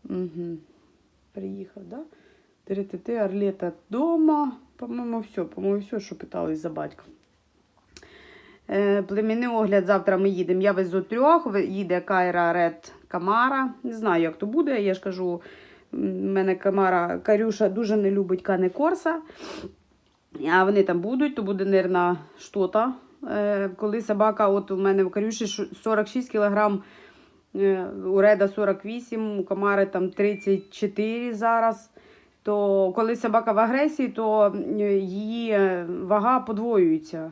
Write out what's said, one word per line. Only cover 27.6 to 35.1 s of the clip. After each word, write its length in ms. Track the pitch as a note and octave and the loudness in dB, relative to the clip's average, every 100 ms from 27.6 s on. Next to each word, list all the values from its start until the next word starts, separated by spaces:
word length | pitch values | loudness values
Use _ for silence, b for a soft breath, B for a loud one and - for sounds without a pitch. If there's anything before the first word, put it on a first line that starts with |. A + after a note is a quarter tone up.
| G3 F#3+ F3+ G3 F#3 | 0 0 -4 -8 0
у 160 | G3 | 4
Реда 260 | G3+ G#3 G3 | 6 6 2
сорок 380 | G3+ G3+ F#3+ G3+ | 0 -2 -2 -6
вісім, 540 | A#3+ A#3+ A3+ A3 G3+ | -10 -8 -6 -4 -4
у 40 | |
Камари 420 | F3+ G3 G3+ G3+ G3 | -4 -2 0 2 0
там 240 | F#3+ F#3 | 0 -4
тридцять 600 | - G#3 G3 G3+ G3 - | 0 0 0 0 -2 -2
чотири 640 | - G#3 G3+ A3 A#3 A#3+ | -6 -4 -2 -4 -4 -6
зараз, 560 | G#3+ A3+ A3+ A3+ A3 - b b b b _ | -2 0 2 2 0 -12 b b b b _
то 480 | - G#3 G3+ G3 F#3+ F#3+ | -2 0 2 4 2 2
коли 200 | A3+ A#3+ | 0 0
собака 360 | A#3+ A3 A3+ | 0 2 2
в 80 | G#3 | 2
агресії, 500 | A3+ C4 D4+ D4+ B3 | 2 2 0 0 -4
то, 460 | A3 A3 G#3+ G#3 G3+ - G#3+ | -2 0 4 4 2 -4 -2
е, 180 | G#3 G3 | 2 0
її, 540 | F#3+ | 0